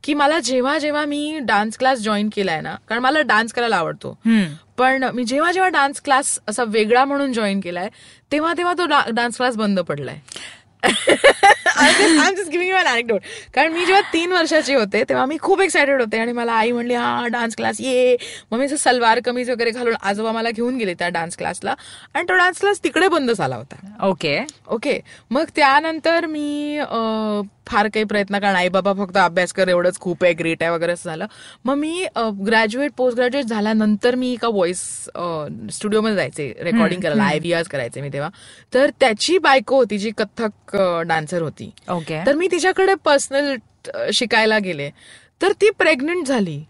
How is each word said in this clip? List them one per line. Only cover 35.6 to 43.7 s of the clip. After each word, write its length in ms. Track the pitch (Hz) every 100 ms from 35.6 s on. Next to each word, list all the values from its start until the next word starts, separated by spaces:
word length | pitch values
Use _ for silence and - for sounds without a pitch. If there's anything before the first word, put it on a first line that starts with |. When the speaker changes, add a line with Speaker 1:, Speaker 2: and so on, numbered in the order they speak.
| -
Speaker 1:
स्टुडिओमध्ये 440 | - 214 214 220 202
जायचे, 320 | 143 - 143
रेकॉर्डिंग 340 | - 170 220
Speaker 2:
हम्म, 200 | 220 175
Speaker 1:
करायला. 220 | 170 147
Speaker 2:
हम्म. 100 | 143
Speaker 1:
आयव्हीआरच 340 | - 170 170 165
करायचे 340 | 139 120 -
मी 80 | 143
तेव्हा. 160 | 135 151 - - - _
तर 160 | 247 294 -
त्याची 380 | 262 214 - 359
बायको 380 | 311 269 214 269
होती, 220 | 233 208
जी 140 | 214 214
कथ्थक, 580 | 208 - 220 - - 202
अ, 260 | 190 170
डान्सर 400 | 165 165 151 180
होती. 220 | 156 - 110 - -
Speaker 2:
ओके. 360 | 175 156 156 190
Speaker 1:
तर 80 |
मी 140 | 294 359
तिच्याकडे 420 | 349 339 370 381 381
पर्सनल, 640 | - 285 - 269 285 254 _